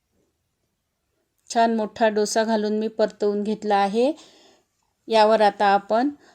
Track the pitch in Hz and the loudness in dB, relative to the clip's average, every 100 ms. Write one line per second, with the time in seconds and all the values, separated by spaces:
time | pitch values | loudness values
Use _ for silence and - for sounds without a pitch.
0 | _ _ _ _ _ _ _ _ _ _ | _ _ _ _ _ _ _ _ _ _
1 | _ _ _ _ - 240 233 226 214 - | _ _ _ _ -8 0 0 0 -4 -2
2 | 220 214 208 233 220 220 208 214 220 220 | 0 0 -2 -2 0 -2 -2 -4 -4 -2
3 | 214 - 208 208 208 214 208 196 196 220 | -4 -2 -4 -2 -4 -6 -2 0 0 0
4 | 254 320 - _ _ _ _ _ _ _ | -2 -2 -12 _ _ _ _ _ _ _
5 | - 220 214 220 208 202 208 196 196 220 | -2 2 4 4 2 2 2 2 0 -2
6 | 277 285 _ | -2 -6 _